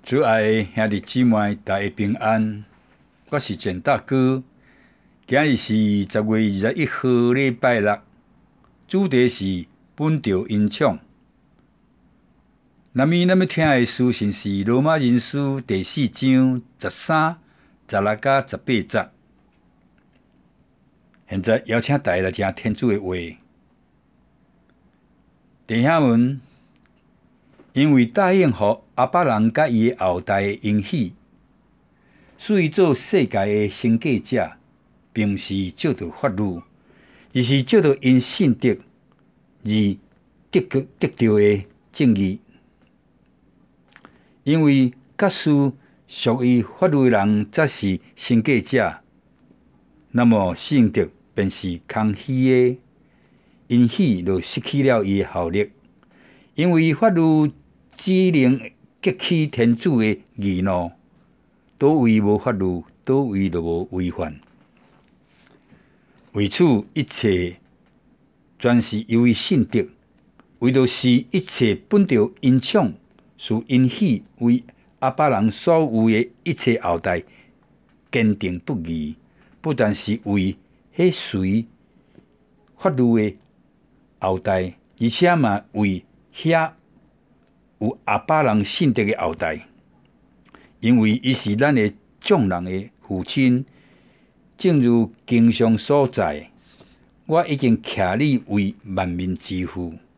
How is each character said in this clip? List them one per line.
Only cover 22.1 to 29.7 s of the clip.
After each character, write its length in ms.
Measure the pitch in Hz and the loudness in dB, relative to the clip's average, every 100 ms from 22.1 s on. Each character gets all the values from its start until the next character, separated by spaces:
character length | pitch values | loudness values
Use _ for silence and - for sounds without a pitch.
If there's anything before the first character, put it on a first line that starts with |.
| 90 | -2
家 80 | |
来 80 | 92 | -2
听 200 | 92 98 - | -2 -6 -4
天 180 | 113 | -6
主 180 | 104 123 | -2 -2
的 60 | 104 | -2
话。 140 | 92 90 82 80 _ _ _ _ _ _ _ _ _ _ _ _ _ _ _ _ _ _ _ _ _ _ - | -4 -8 -8 -14 _ _ _ _ _ _ _ _ _ _ _ _ _ _ _ _ _ _ _ _ _ _ -6
弟 160 | 110 | 0
兄 180 | 135 165 | 2 2
们， 400 | 135 117 123 139 _ _ _ _ _ _ _ _ _ _ _ _ _ | 4 2 2 -2 _ _ _ _ _ _ _ _ _ _ _ _ _
因 200 | 135 151 | 0 4
为 140 | 135 117 | 4 4
答 260 | 208 185 | 2 2
应 160 | 190 165 | 4 2
予 280 | 113 104 - _ - | 2 0 -2 _ -4
亚 60 | 127 | 0
伯 180 | 180 | 0
兰 260 | 160 110 110 | 0 2 0
甲 120 | 123 | 2
伊 220 | 151 | 0